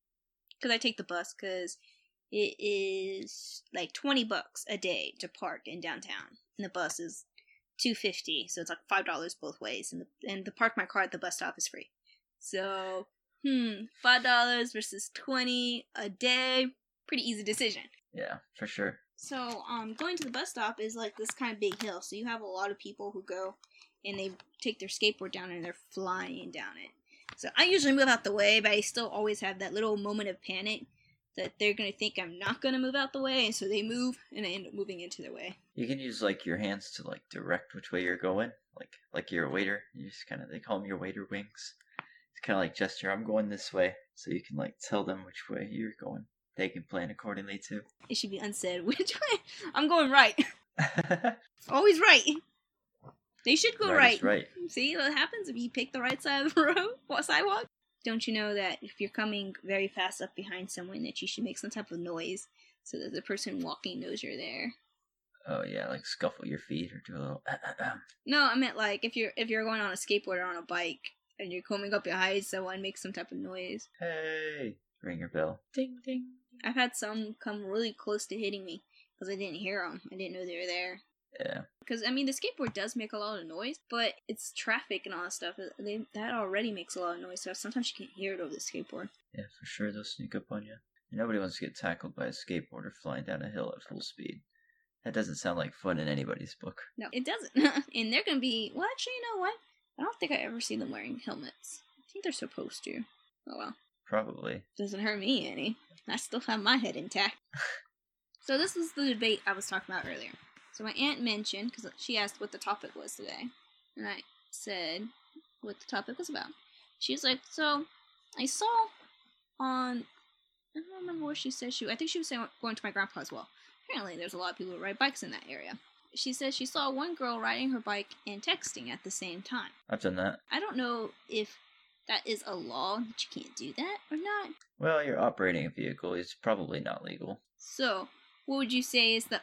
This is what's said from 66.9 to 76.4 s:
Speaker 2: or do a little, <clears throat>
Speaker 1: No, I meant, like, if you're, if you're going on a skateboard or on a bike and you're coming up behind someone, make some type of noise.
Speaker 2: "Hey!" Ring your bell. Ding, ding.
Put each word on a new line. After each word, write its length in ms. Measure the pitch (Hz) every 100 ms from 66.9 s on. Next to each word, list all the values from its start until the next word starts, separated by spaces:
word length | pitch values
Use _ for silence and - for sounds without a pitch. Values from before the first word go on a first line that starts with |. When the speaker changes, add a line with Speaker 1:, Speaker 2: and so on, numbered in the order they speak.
Speaker 2:
or 80 | - -
do 120 | 85
a 20 |
little, 240 | 71 73 - - - - -
<clears throat> 400 | - - - -
Speaker 1:
No, 180 | 294
I 120 | 269 240
meant, 220 | 262 -
like, 260 | 214 202
if 120 | 226 233
you're, 180 | 220 -
if 120 | 226
you're 140 | 220
going 180 | 220 220
on 100 | 202
a 40 | 185
skateboard 420 | - 202 196 185
or 60 |
on 120 | 180 175
a 60 |
bike 500 | 170 175 175 - - - _ -
and 120 | 180
you're 120 | 180
coming 300 | - 202 202
up 100 | 202
behind 420 | - 185 190 202 196
someone, 360 | 190 185 190
make 160 | 196 -
some 160 | 190
type 180 | 190 180
of 60 | 185
noise. 500 | 185 185 185 208 - -
Speaker 2:
"Hey!" 800 | 170 160 160 156 156 151 120 - _ _
Ring 160 | 90 87
your 100 | -
bell. 340 | 80 78 - _
Ding, 260 | 262 262 247
ding. 240 | 262 254 254 -